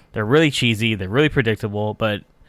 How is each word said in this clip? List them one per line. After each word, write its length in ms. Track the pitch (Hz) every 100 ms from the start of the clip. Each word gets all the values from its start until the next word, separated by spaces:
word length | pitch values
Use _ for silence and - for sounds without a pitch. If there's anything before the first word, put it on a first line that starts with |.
| _
They're 120 | -
really 260 | 107 143 160
cheesy. 440 | - 123 107 113
They're 140 | 107 92
really 200 | 117 151
predictable. 680 | - 117 107 110 101 107
But 280 | 107 110 104 - _